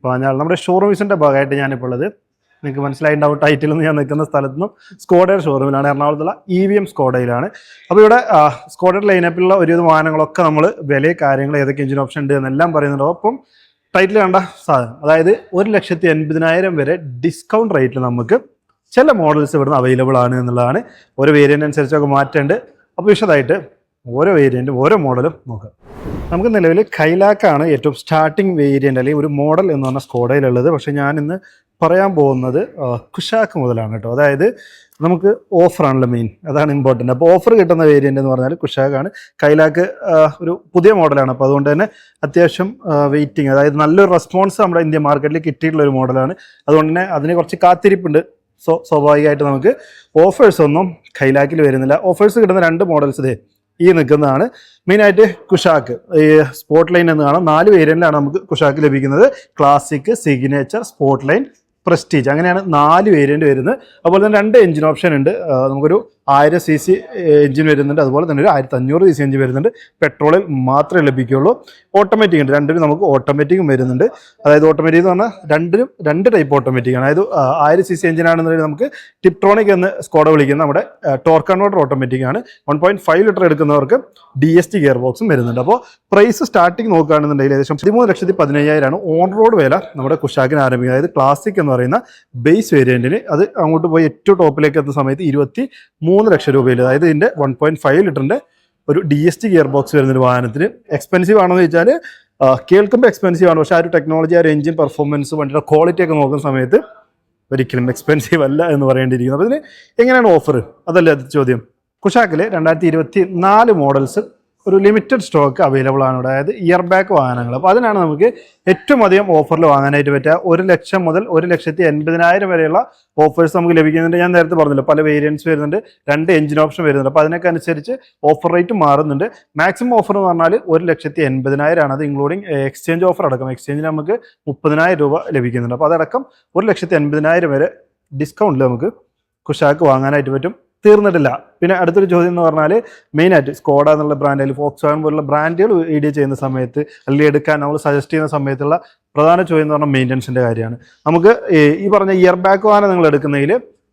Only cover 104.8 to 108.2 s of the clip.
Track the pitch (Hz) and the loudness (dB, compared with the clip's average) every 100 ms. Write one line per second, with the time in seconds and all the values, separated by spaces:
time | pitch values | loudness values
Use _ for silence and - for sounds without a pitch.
104.8 | 143 - 143 147 139 156 143 147 - 151 | -4 -2 -4 -4 -6 -6 -4 -6 0 2
105.8 | 165 170 175 156 139 143 143 131 127 202 | 2 0 -2 0 -2 -2 -4 -4 0 0
106.8 | - - _ _ _ _ _ 135 127 127 | -2 -18 _ _ _ _ _ -6 -4 -4
107.8 | 123 120 - 151 | -4 -6 -2 -2